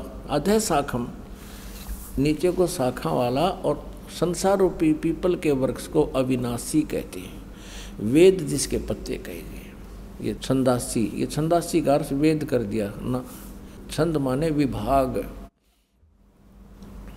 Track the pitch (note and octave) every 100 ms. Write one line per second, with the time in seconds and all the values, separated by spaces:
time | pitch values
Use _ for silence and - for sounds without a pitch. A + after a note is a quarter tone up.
0 | - - - D3 D#3+ A3 G#3+ D#3 C#3 B2
1 | A#2+ - - - - - - - - -
2 | - - C#3+ D3+ F3+ F3+ F3 - B2+ B2
3 | D#3+ D3+ B2 C3 F3+ F#3 D3 D3 - -
4 | - - E3+ E3+ F#3+ G3 F#3 D#3+ D#3+ D3+
5 | E3 D#3+ F3+ F3 D#3 C3+ C3 B2 - D#3
6 | C#3+ C3 C3 B2+ B2 A#2+ - D#3 - D#2
7 | - F#2 F2+ - - - - - - -
8 | G#2 C#3+ F#3 F#3 C#3+ C#3+ - A#2 - G#2
9 | - - - E2+ - - - - - -
10 | - - A#2 G#2+ - C3+ B2+ B2 - B2+
11 | G#2 B2 B2+ D3 D#3+ E3+ E3 E3+ C#3 C#3+
12 | B2 C#3 D#3 D#3 C#3 B2+ G#2 A2 G2+ G2+
13 | G#2+ B2+ B2+ - - - - - - -
14 | E3 D3+ C3+ C3 E3 D3 C#3 G#2+ G#2+ C#3
15 | C3 A2+ - - - _ _ _ _ _
16 | _ _ _ _ _ - - - - -
17 | -